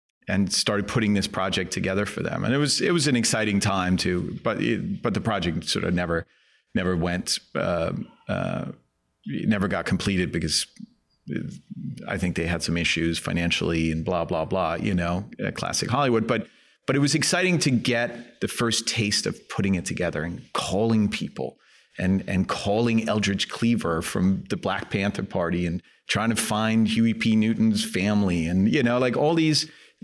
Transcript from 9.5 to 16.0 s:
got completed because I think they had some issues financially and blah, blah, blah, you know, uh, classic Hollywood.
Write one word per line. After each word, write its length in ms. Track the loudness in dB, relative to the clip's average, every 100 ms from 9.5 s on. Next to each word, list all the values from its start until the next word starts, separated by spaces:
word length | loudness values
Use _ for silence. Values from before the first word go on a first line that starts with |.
| 0 0
got 160 | -2
completed 480 | -2 -2 0 0 0
because 340 | -2 -2 -2 -4 -12 -20 _ _ _ -8 -6 -6 -12 -14 -12 -10 -10 -8
I 80 | -4
think 180 | -2 -2
they 100 | -2
had 160 | -2
some 160 | -2 0
issues 400 | 0 0 0 -2
financially 720 | -2 0 0 0 0 2 0
and 140 | 0 0
blah, 180 | -2
blah, 220 | 0 -2 0
blah, 280 | 0 0 0
you 180 | 0
know, 320 | 0 0 -2 -4 -6
uh, 60 | -6
classic 400 | -4 -4 -4 -2
Hollywood. 360 | 0